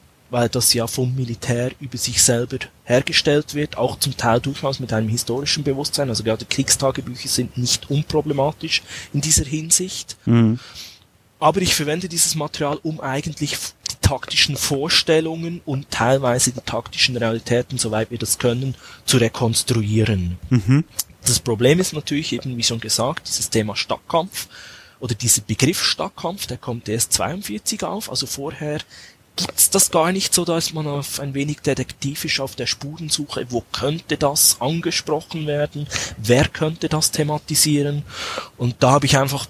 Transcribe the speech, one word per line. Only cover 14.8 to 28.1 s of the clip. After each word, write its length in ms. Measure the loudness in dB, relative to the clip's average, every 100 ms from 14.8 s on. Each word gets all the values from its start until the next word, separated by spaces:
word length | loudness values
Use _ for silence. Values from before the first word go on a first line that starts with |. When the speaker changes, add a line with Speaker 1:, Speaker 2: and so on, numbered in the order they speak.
| 2 2 4 2 2 -4 -6 -6 -4
Speaker 1:
und 260 | -4 -4
teilweise 600 | 0 4 4 4 2 2
die 80 | -2
taktischen 560 | -6 -6 -6 -2 0 2
Realitäten, 600 | 0 0 0 0 0 -2
soweit 320 | -2 0 -2
wir 100 | -4
das 180 | -4 0
können, 360 | 0 0 -2 -6 -10 -10 2
zu 120 | 4
rekonstruieren. 1200 | 4 2 0 0 0 0 2 2 4 2 0 -4 2
Speaker 2:
Mhm. 360 | 2 6 4 2 -6 -10 -4 0
Speaker 1:
Das 160 | 0
Problem 400 | 0 4 6 6
ist 100 | 2
natürlich 400 | -2 -4 -4 -2
eben, 240 | -4 -4 -2
wie 80 |
schon 160 | 0 -2
gesagt, 480 | -2 0 0 -2 -4
dieses 220 | -4 0
Thema 260 | 0 0 -2
Stadtkampf 720 | -2 -4 0 0 0 -6 -10 -14 -20 -20 -20 -8
oder 120 | -4
dieser 280 | -2 0 0
Begriff 420 | 0 2 2 2
Stadtkampf, 640 | 0 -2 -4 -6 -8 -6 -8
der 120 | -8
kommt 300 | -6 -8 -4
erst 240 | -2 0
zweiundvierzig 720 | 0 -2 -4 -8 -8 -6 -6
auf, 260 | -4 -6
also 180 | -6